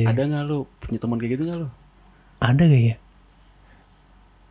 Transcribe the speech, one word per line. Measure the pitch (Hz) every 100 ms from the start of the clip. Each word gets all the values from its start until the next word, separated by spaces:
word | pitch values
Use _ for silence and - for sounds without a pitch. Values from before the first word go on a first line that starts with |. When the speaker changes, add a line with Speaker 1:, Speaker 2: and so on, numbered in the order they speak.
Speaker 1:
iya. | 113
Speaker 2:
Ada | 117 143
nggak | 147 147
lu? | 147 - _
Punya | - 113
teman | 113 117
kayak | 117 131
gitu | 165
nggak | 170
lu? | 147 - _ _ _ _ _ -
Speaker 1:
Ada | 120 139 170
nggak | 131
ya? | 117 110 _ _ _ _ _ _ _ _ _ _ _ _ _ _ _